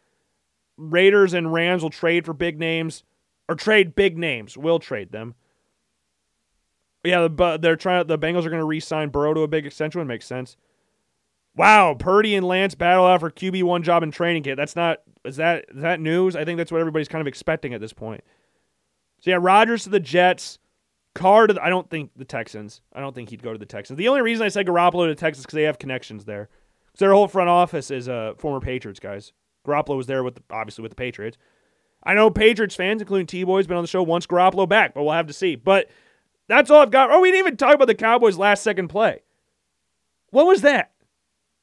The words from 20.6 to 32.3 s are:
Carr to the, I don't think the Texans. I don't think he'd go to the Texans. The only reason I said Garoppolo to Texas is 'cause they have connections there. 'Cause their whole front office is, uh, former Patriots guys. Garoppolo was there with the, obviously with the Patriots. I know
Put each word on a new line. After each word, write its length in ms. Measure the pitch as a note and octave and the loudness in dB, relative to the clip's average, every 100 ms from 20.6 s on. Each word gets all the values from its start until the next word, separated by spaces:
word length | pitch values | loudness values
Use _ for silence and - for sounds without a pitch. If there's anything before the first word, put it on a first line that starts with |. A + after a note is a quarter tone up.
| _ _ _ _ _ - | _ _ _ _ _ -4
Carr 320 | F#3 G#3 A3 | 2 4 4
to 60 | F#3+ | 2
the, 80 | |
I 60 | D#3+ | -2
don't 220 | F#3 - | -4 -4
think 220 | E3 C#3+ _ | -12 -12 _
the 100 | C3 | -12
Texans. 580 | B2+ A2+ G#2+ G#2+ - _ | -12 -12 -14 -18 -20 _
I 80 | - | -16
don't 160 | C#3 B2 | -14 -14
think 140 | A2 | -18
he'd 120 | A2+ | -16
go 100 | A#2+ | -14
to 60 | A2 | -14
the 80 | G#2 | -14
Texans. 320 | G#2+ G#2 C3+ | -16 -16 -4
The 80 | G#3 | 0
only 140 | C#4 | 0
reason 260 | A#3 A#3 G#3+ | 0 -2 -4
I 20 | |
said 160 | G3+ F#3 | -2 0
Garoppolo 440 | F3 F3 F3 E3+ | 2 2 2 -2
to 80 | D3 | -2
Texas 240 | D#3+ D3 | -6 -6
is 60 | C3 | -10
'cause 80 | D3+ | -2
they 100 | D3+ | -2
have 160 | D3 | -2
connections 440 | C#3 B2+ - A2 G2+ | -8 -12 -12 -18 -14
there. 240 | G#2 G#2 _ _ _ _ | -14 -14 _ _ _ _
'Cause 80 | _ | _
their 120 | G3 | 4
whole 140 | G3 G3+ | 6 4
front 240 | F#3 F3 | 0 2
office 400 | F3 F3 E3 C3 | 2 2 -2 -8
is, 180 | C3+ B2 | -10 -8
uh, 260 | A#2+ A2 - | -8 -8 -8
former 220 | D#3 C3+ | -8 -8
Patriots 400 | C3+ B2+ A2+ G2 | -8 -10 -10 -16
guys. 320 | G2 G2+ - _ _ _ - | -14 -14 -16 _ _ _ -6
Garoppolo 300 | C#3+ C#3+ C#3 | -4 -2 -6
was 100 | B2 | -4
there 160 | C3+ | -6
with 140 | B2+ B2 | -6 -10
the, 60 | _ | _
obviously 320 | A2 G#2+ - | -12 -12 -12
with 100 | A2 | -16
the 40 | - | -12
Patriots. 400 | B2 A#2 G#2+ A#2 _ _ _ _ _ _ | -12 -10 -14 -14 _ _ _ _ _ _
I 120 | - G3 | -2 2
know 160 | A3 | 4